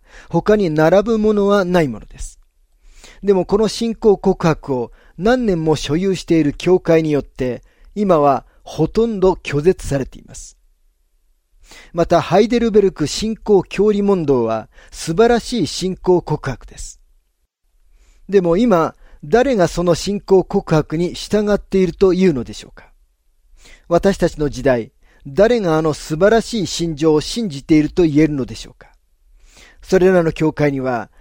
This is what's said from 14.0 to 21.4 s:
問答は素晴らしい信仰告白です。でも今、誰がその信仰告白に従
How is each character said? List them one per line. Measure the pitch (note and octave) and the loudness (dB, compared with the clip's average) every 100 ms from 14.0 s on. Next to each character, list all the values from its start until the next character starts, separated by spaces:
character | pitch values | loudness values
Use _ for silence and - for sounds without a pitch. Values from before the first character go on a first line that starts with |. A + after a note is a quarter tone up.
問 | G3+ G3 D3 | 0 0 2
答 | C3 | 0
は | A2+ A2+ A2 _ - | 0 -4 -8 _ -20
素 | - - E3 | -12 -4 2
晴 | A#3 | 2
ら | A#3 | 2
し | - A#3+ | -2 -4
い | D#3 | -4
信 | - F3+ F#3 | -4 -6 -4
仰 | - F3+ | 0 0
告 | - D3 - | 0 -6 -6
白 | A#2+ - | -10 -14
で | - | -18
す。 | - - _ _ _ _ _ _ _ _ _ _ _ _ - | -18 -18 _ _ _ _ _ _ _ _ _ _ _ _ -2
で | G3 | 0
も | F3 E3+ | 2 2
今、 | A#3+ F3+ D3+ - - - | 2 2 0 -4 -18 -20
誰 | D3 A3+ C4 A#3 | 0 2 2 2
が | E3+ | 0
そ | - | 0
の | F3 E3 | 0 0
信 | - G3+ | -2 -6
仰 | - F#3+ | 2 2
告 | - G3 - D#3 | 2 -4 0 -2
白 | D3 D#3 | 0 -4
に | F3 B2+ | -4 -6
従 | - G#3 | -4 -2